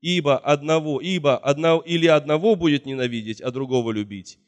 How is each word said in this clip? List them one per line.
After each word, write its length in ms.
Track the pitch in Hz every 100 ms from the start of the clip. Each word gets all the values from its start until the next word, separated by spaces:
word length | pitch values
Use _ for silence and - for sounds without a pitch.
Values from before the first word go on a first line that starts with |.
ибо 340 | 160 180 147 135
одного, 640 | - 147 147 160 151 139
ибо 380 | 170 185 147 127
одно-, 420 | - 143 165 165
или 260 | 165 170 165
одного 500 | 151 143 151 202 208
будет 280 | 170 143
ненавидеть, 560 | 139 135 123 117 107 110
а 100 | 127
другого 400 | 127 131 127 113
любить, 480 | 110 104 101 92 -